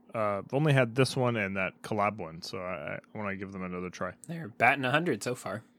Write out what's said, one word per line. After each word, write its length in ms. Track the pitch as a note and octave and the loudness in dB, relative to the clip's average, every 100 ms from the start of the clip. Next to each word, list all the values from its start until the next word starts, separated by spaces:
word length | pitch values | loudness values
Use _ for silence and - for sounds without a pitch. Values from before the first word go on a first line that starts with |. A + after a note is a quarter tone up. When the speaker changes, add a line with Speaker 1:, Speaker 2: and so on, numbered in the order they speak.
| - A2+ | -8 -2
Speaker 1:
uh, 240 | G#2+ G2 | 0 0
I've 120 | - | 0
only 200 | C3+ D#3 | 2 6
had 220 | C3+ A#2 A#2+ | 6 4 4
this 200 | B2+ C3+ | 2 4
one 200 | B2 A2+ | 0 2
and 200 | G2 G2 | 0 0
that 220 | F2+ - | -2 -4
collab 340 | - G#2+ G#2 G#2+ | -4 0 0 0
one, 240 | D#2+ E2 | -10 -10
so 160 | - G#2 | -10 -8
I, 380 | F2+ E2+ D2+ - - | -6 -6 -6 -10 -10
I 40 | A2 | -8
wanna 180 | G2+ G2 | -6 -6
give 160 | F#2+ | -8
them 100 | F#2+ | -8
another 300 | F#2 F2+ F2+ | -6 -6 -6
try. 220 | - F2+ - - | -6 -8 -8 -12
Speaker 2:
They're 200 | E3 A#2 | -10 -8
batting 360 | - A#2+ C#3 | 2 4 4
a 60 | B2+ | 2
hundred 320 | D3 F3 A2 | 2 2 0
so 140 | B2 B2 | -2 -4
far. 260 | - G#2 - | -6 -8 -10